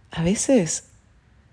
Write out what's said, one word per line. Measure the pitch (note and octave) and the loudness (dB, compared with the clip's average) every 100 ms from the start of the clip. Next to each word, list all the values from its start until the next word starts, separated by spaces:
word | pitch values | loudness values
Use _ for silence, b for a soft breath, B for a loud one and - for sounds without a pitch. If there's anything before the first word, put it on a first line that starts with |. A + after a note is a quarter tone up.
| b | b
a | - | -4
veces | E3+ A3 - C4 D#3+ - - _ _ _ _ _ _ | -2 -2 2 2 2 -4 -12 _ _ _ _ _ _